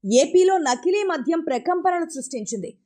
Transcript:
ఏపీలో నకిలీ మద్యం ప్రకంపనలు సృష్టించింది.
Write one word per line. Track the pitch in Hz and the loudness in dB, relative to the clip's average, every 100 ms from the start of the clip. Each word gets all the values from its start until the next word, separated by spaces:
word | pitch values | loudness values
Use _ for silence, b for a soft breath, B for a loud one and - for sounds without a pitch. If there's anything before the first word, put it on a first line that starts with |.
| 196 | 4
ఏపీలో | 233 330 349 370 381 | 2 4 4 4 4
నకిలీ | 285 247 349 403 | 0 0 0 0
మద్యం | 392 320 233 330 | 0 -2 -2 -2
ప్రకంపనలు | 320 247 339 359 359 349 330 | -2 -4 -2 0 0 -2 -4
సృష్టించింది. | 269 254 254 208 220 175 - | -8 -10 -10 -8 -8 -10 -14